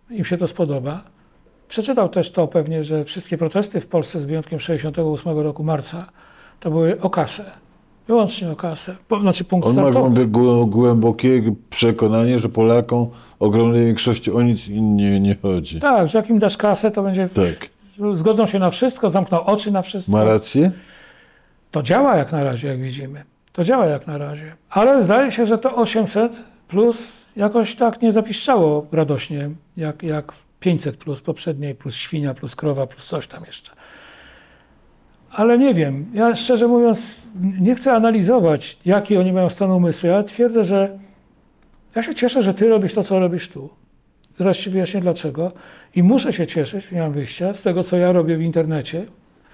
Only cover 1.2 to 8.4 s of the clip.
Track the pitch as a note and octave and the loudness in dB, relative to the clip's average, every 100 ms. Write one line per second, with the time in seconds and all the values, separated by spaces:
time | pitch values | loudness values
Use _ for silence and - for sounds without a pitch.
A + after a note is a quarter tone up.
1.2 | _ _ _ _ _ - G#3+ B3 F#3+ F#3 | _ _ _ _ _ -6 -2 0 0 -2
2.2 | D#3+ - D#3+ E3+ D3+ D#3+ D3+ D#3 D3 - | -2 -2 -2 -2 -2 -4 -4 -6 -6 -10
3.2 | - E3 D#3+ G3 G#3 F#3 - E3+ D#3 E3+ | -8 -6 -4 -2 -4 -6 -4 -4 -4 -6
4.2 | C#3+ D#3+ D#3 D#3 - D#3 D#3 D3 D#3+ D3 | -6 -6 -6 -8 -4 -4 -4 -4 -4 -4
5.2 | E3+ D3+ D3+ D3+ D#3 D3+ - E3+ F3+ _ | -4 -4 -4 -4 -4 -4 -6 -12 -16 _
6.2 | - - - _ E3+ D#3+ E3 - F#3 F3+ | -20 -20 -20 _ -4 0 0 0 -2 -2
7.2 | C3+ - G3 - _ _ _ _ - A#3 | -2 -6 -10 -20 _ _ _ _ 0 2
8.2 | G3+ - | 2 -2